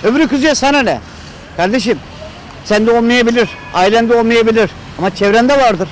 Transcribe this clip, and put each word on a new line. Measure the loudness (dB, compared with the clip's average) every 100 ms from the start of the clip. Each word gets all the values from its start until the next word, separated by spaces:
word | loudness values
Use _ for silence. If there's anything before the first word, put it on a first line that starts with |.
Öbürü | 0 0 0
kızıyor, | 0 0
"Sana | 0 0 0
ne?" | 0 -4 -8 -18 -18 -20 -14 -4
Kardeşim, | -2 0 -2 -4 -6 -18 -18 -18 -20 -18
sende | -2 0 2
olmayabilir, | 2 2 2 2 2 -2 -4 -6
ailende | 0 2 2 4
olmayabilir | 2 4 2 4 2 0 -4 -16 -6
ama | -6
çevrende | 0 2 4 4 4
vardır. | 2 0 -6